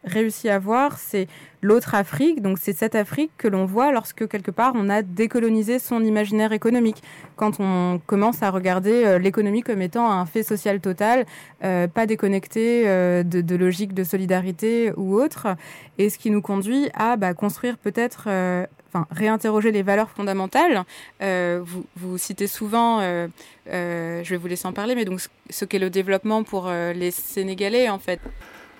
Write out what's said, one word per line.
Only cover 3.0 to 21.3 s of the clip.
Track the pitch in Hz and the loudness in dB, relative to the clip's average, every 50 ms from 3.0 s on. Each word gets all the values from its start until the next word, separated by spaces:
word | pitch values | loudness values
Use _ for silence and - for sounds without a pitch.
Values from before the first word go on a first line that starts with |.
| 208 - - - 311 311 _ _ | 0 0 0 -2 -2 -2 _ _
que | - 226 | 0 0
l'on | 196 190 190 | 2 2 0
voit | 185 190 226 254 294 277 | 0 2 2 2 4 2
lorsque, | 226 220 - - - 226 196 | 2 -2 -4 -8 -6 -6 -4
quelque | - 208 180 - | -4 -6 -6 -6
part, | 170 - 233 262 247 | -2 2 2 2 2
on | 233 196 202 | 2 0 2
a | 202 214 | 2 0
décolonisé | 208 185 175 180 226 220 - 240 226 226 220 220 214 214 247 254 | 0 -2 -2 -2 -2 0 2 2 2 2 2 2 2 0 0 -2
son | - - 247 226 226 | -2 -2 -2 0 2
imaginaire | 220 214 208 214 202 214 214 214 214 | 2 2 2 0 0 2 2 2 2
économique. | 220 214 - 226 240 247 233 220 214 - - - - - - - - - | 0 0 0 2 2 4 2 2 0 -2 -10 -20 -20 -20 -20 -20 -8 -2
Quand | 214 214 - - | -2 -2 0 0
on | 202 190 185 180 180 180 180 170 - | 0 0 2 2 2 2 0 -2 -2
commence | - 214 202 208 226 240 - 220 | 0 2 2 4 2 2 2 -2
à | 196 | 0
regarder, | 185 190 185 185 180 185 185 208 226 240 233 | 0 0 0 2 0 2 2 4 4 4 6
euh, | 208 185 180 | 6 4 4
l'économie | 180 196 185 226 214 202 202 233 | 4 2 2 2 0 2 2 0
comme | 240 - 226 190 | 0 -2 -2 -2
étant | 185 175 - 233 233 226 | -2 -2 0 0 2 2
un | 202 185 180 | 2 0 0
fait | 160 - 226 220 | -2 -2 -4 -2
social | - 208 196 - 208 196 196 | -2 -2 -2 0 0 -2 0
total, | 165 196 185 - 208 214 240 254 240 - - - - - - - - | 0 -4 -2 0 2 2 4 2 2 0 -6 -20 -20 -20 -16 -6 -4
euh, | 190 185 180 175 175 | -2 0 2 0 0
pas | - 226 226 | 0 0 0
déconnecté, | 214 220 220 - 196 196 196 190 - - 220 226 233 240 240 226 208 | 0 0 0 0 0 0 0 -2 -4 -2 0 2 2 4 4 4 4
euh, | 190 185 180 180 180 175 175 | 4 4 4 4 2 2 2
de, | 175 170 180 | 2 0 0
de | 175 165 180 | 0 2 2
logique | 175 180 180 180 175 214 196 190 | 2 2 2 2 0 -4 -4 -2
de | 185 185 | -4 -4
solidarité | 175 - 190 190 175 185 185 175 185 180 - 214 220 233 233 233 214 - - | -2 -2 -2 0 2 0 0 0 -2 -4 -2 0 0 2 2 2 0 0 -2
ou | 196 185 196 | -2 0 2
autre. | 214 277 302 - - - 214 180 160 - - - - - - _ - | 2 2 2 0 -4 -4 -4 -4 -4 -8 -18 -20 -20 -20 -16 _ 0
Et | 196 214 | 0 0
ce | 202 - | 0 -2
qui | - 226 | -2 0
nous | 208 208 | 0 0
conduit | - - 202 196 190 208 247 277 285 - - | 0 0 -2 -2 -2 0 0 0 0 -2 -2
à, | - 214 233 240 220 | -2 0 0 2 2
bah, | 196 180 175 | 0 0 -2
construire | - 214 208 226 - - 247 233 - | 0 -2 -4 -4 -2 -4 -6 -6 -4
peut-être, | - 208 202 233 233 247 - - - 214 | -6 -4 -2 0 -2 -2 -2 -6 -6 -4
euh, | 196 185 185 180 180 180 185 - - _ - _ | -2 0 0 0 0 -2 -4 -6 -10 _ -20 _
enfin, | - 180 160 - | -4 -4 -4 -4
réinterroger | 165 156 214 214 220 214 - 220 214 214 208 226 214 | -4 -2 0 2 0 2 0 2 2 2 2 2 2
les | 202 190 | 2 2
valeurs | 202 196 208 220 214 | 2 2 2 2 0
fondamentales. | - - 202 202 190 196 190 180 - 254 330 359 269 196 180 - - - - - - - | -2 -6 -4 -4 -2 -2 -2 0 2 4 4 4 4 2 0 -4 -10 -20 -20 -20 -12 -6
Euh, | 190 196 | -4 -2